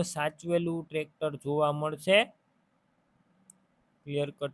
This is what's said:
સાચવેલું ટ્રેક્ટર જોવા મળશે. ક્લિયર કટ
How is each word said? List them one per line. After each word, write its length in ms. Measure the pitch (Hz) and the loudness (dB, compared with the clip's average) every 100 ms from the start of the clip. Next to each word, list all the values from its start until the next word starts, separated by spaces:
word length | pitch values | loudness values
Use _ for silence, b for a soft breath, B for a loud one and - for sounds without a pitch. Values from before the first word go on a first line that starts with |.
| 175 | 0
સાચવેલું 680 | 156 151 156 170 170 170 165 156 | -2 -4 -4 0 2 2 -4 -4
ટ્રેક્ટર 440 | 156 156 _ 156 143 | -6 -6 _ -4 -4
જોવા 300 | 143 147 151 147 | -2 2 2 2
મળશે. 380 | 151 156 151 196 233 - _ _ _ _ _ _ _ _ _ _ _ - _ _ _ _ 147 | -2 -4 4 4 4 -4 _ _ _ _ _ _ _ _ _ _ _ -20 _ _ _ _ -6
ક્લિયર 240 | 143 143 | -4 -4
કટ 220 | - 143 | -4 -8